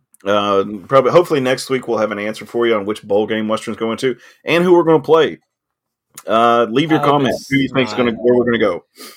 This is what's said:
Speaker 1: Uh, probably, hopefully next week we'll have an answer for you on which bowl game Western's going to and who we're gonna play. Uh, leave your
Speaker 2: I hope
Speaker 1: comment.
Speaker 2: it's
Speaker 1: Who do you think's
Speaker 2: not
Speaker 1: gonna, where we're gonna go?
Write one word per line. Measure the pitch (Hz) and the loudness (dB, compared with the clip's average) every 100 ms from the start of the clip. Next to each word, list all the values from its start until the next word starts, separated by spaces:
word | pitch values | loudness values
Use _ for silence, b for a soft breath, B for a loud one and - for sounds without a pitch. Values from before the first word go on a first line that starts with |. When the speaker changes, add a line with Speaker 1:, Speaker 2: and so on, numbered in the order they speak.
| _ _ | _ _
Speaker 1:
Uh, | 95 104 101 98 98 104 87 | -2 0 2 0 -2 -6 0
probably, | 139 120 | 2 6
hopefully | 160 180 151 | 4 4 2
next | 127 131 - | 0 -2 -4
week | 131 120 | -6 -2
we'll | 110 | -2
have | 107 | -2
an | 101 | -4
answer | 104 110 107 | -8 -10 -8
for | 120 117 | -2 0
you | 110 | 0
on | |
which | 98 104 | -2 -8
bowl | 104 123 104 | -2 -2 0
game | 110 107 | -2 -4
Western's | 110 - 104 | -4 -6 -6
going | 113 113 | -6 -2
to | 131 120 b b | -4 -4 b b
and | - 160 | -2 0
who | 180 | 4
we're | 175 | 4
gonna | 165 160 | 4 2
play. | 139 160 131 80 _ _ _ _ _ _ _ - - | 4 2 2 -2 _ _ _ _ _ _ _ -14 -2
Uh, | 110 117 117 113 | 2 4 2 2
leave | 117 160 | 0 0
your | 156 | 0
Speaker 2:
I | |
hope | 147 | 2
Speaker 1:
comment. | 143 131 | 2 0
Speaker 2:
it's | - - | -2 -4
Speaker 1:
Who | 139 | -4
do | |
you | 131 | -2
think's | 131 120 | -2 -2
Speaker 2:
not | 107 | -2
Speaker 1:
gonna, | 120 | -2
where | 113 120 123 | 0 0 2
we're | |
gonna | 120 117 | 0 0
go? | 107 85 - B B | -2 -2 -10 B B